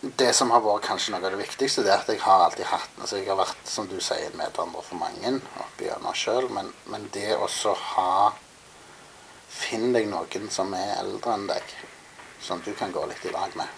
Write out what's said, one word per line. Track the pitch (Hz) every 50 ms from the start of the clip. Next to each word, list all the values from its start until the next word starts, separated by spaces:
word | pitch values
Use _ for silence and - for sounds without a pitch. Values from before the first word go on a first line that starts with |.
det | - 135 123 - 135 120 117
som | - 135 120
har | 117 120 110
vært | 107 104 107 -
kanskje | - 107 107 - - 101
noe | 92
av | 92 95 95
det | 98 98
viktigste, | - - - 131 135 - - 113
det | 98 98
er | -
at | - -
jeg | 113 98 -
har | - 95 92 87
alltid | 85 - - 92 -
hatt, | - 85 - - -
altså | - 92 92 104 101
jeg | 95 98
har | 98
vært, | 95 95 - - - - -
som | - - 107 90
du | 95 92
sier, | - - - - - -
en | - -
medvandrer | 80 - - - - 85 82 82 82
for | - 90
mange | 87 82 82 - - 87 117 135 131 - - - -
opp | - - - -
igjennom | - - - - - - -
selv, | - - - 110 123 131 123 107
men, | 101 95 - - - - -
men | - 107 104 98 -
det | 101 101 107 107
også | - 101 92 - - - 107 95 - - - -
ha, | - - 92 92 95 101 107 - - - - - - - - - - - - - - - - - - - - - - - -
finn | - - - - 123 110 113 123 123
deg | 117 110 104
noen | 98 - 87 - - 98 104 104
som | - - 95 98 98
er | 92 90 104 101 - 95
eldre | 98 98 - - 120 113
enn | 101 101 98
deg, | 90 - - - - - - - - - - - - - - - - -
som | - - - 87 85
du | 104 101
kan | - 113 95
gå | 87 90 82
litt | 82 - - - 90
i | 85
lag | - 98 92 - -
med, | - - -